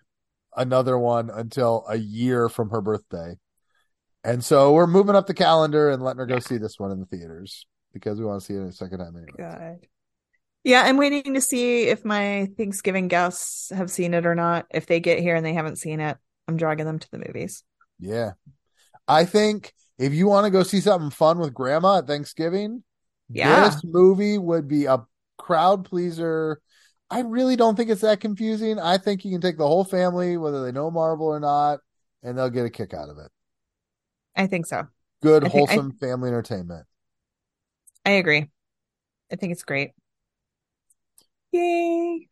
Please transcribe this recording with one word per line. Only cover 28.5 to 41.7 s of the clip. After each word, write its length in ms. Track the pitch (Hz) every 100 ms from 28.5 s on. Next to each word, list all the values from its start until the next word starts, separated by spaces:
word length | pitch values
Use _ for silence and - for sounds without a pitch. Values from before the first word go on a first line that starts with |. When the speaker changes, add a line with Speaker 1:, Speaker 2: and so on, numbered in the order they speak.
| 214 220 214
Speaker 1:
I 180 | 165 190
think 280 | 208 196 196
you 60 |
can 100 | 175
take 160 | 180 156
the 100 | 147
whole 160 | 175
family, 540 | 190 185 180 175 180 170
whether 260 | 156 139
they 80 | 127
know 180 | 131 160
Marvel 380 | 165 160 160 156
or 140 | 151
not, 400 | 147 143 147 143 _ _ _ _
and 140 | 123 127
they'll 120 | 127
get 160 | 123 117
a 40 |
kick 220 | - 98
out 160 | 82 71
of 80 | 73
it. 120 | 76 _ _ _ _ _ _ _ _ _ _ -
Speaker 2:
I 120 | 190
think 180 | 180 165
so. 220 | - - _ _ _
Speaker 1:
Good, 220 | 151 156
Speaker 2:
I 60 | 139
think 200 | 143 143
I 40 |
Speaker 1:
wholesome 180 | 151 139 -
family 320 | 131 127 127
entertainment. 580 | 120 - 101 87 82 - _ _ _ _ _ _ _ _ _ _ _
Speaker 2:
I 80 | 190
agree. 380 | 196 156 151 147 _ _ _ _ _ _ _ _
I 40 | 180
think 160 | 180
it's 100 | 170
great. 280 | - 156 139 _ _ _ _ _ _ _ _ _ _ _ _ _ _ _ _
Yay. 760 | 349 349